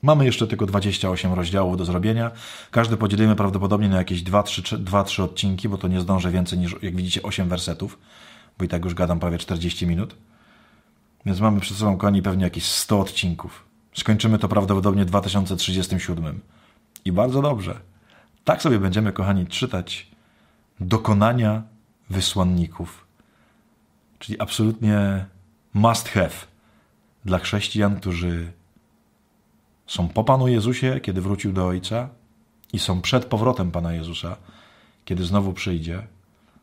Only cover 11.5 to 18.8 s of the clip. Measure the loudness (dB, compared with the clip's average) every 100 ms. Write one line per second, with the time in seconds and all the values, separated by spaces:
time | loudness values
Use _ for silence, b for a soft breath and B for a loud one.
11.5 | 2 -2 -2 0 2 2 2 2 0 0
12.5 | -2 -4 -4 0 0 0 -2 -2 -4 -8
13.5 | -16 -20 _ _ -4 0 2 4 2 2
14.5 | 2 2 2 4 2 2 2 0 0 0
15.5 | -2 -2 -2 -2 -4 -4 -4 -6 -8 -14
16.5 | b b b b -10 -2 2 2 2 0
17.5 | 0 -4 -10 -14 b b b b b -2
18.5 | 0 2 2